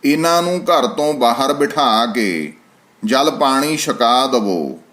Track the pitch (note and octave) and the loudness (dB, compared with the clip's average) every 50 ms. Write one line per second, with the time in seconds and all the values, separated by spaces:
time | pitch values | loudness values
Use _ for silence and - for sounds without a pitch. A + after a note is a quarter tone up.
0 | - C#3 C#3+ D#3 D#3+ E3+ E3+ E3+ F3 F3 F3+ F3+ - - F3 D#3 B2 - - - | 2 2 0 2 2 2 2 2 2 0 -2 -4 0 0 2 2 2 0 -2 -2
1 | D3 D3+ D3+ C3+ B2 A#2 A#2 B2+ C3+ C3+ D3 C#3+ C#3+ C#3 - D#3 C#3+ B2+ A2 A2 | -2 -2 0 2 2 0 2 2 0 -2 0 0 -2 -2 0 0 0 2 2 2
2 | A#2 A#2+ G#2+ A#2+ A2 G2 F2 D#2+ D2+ D2+ - - _ _ _ _ _ _ _ _ | 0 0 -2 -2 -2 -2 -2 -4 -6 -8 -12 -18 _ _ _ _ _ _ _ _
3 | - G#2+ B2 C3+ C#3+ D#3 C#3+ - D3 C3+ C3+ C3+ C#3+ D3+ D#3+ D3+ - D#3 B2 - | -4 -2 0 2 2 0 0 0 0 0 2 0 0 -2 -4 -4 -4 -4 -2 0
4 | A#2+ A#2 A#2+ B2+ C3 C3+ B2+ A#2+ G#2+ G2+ F#2 E2+ D2+ C2+ C2 - - _ | 2 2 2 2 2 0 0 -2 0 0 -2 -2 -4 -6 -8 -12 -18 _